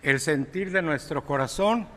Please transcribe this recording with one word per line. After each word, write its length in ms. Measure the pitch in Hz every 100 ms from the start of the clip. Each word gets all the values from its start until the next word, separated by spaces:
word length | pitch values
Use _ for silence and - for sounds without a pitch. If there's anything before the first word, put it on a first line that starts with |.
el 160 | 147 135
sentir 540 | 160 151 135 185 190
de 100 | 190
nuestro 420 | 170 143 - 143
corazón 640 | - 139 135 - 202 233 208